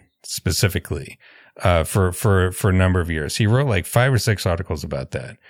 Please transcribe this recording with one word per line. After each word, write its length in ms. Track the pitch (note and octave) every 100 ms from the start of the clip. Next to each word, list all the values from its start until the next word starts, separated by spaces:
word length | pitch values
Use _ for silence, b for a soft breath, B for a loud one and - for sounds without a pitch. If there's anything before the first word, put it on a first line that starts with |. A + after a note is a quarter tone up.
| _ _
specifically, 920 | - - E2+ - G2 F2 - C#2+ - - B B B -
uh, 220 | F#2 E2+
for, 260 | D#2 G#2 F2+
for, 400 | F2 G#2+ F#2+ F#2
for 180 | - G2+
a 40 |
number 260 | F#2 F#2 F#2
of 100 | E2
years. 260 | D#2+ D2 -
He 100 | G#2
wrote, 220 | B2+ C#3+
like, 180 | F2+ -
five 260 | A#2+ C3
or 60 | B2+
six 260 | - G2
articles 380 | F#2 E2+ F#2 D#2
about 300 | C#2+ C#2 C2+
that. 240 | D2+ - -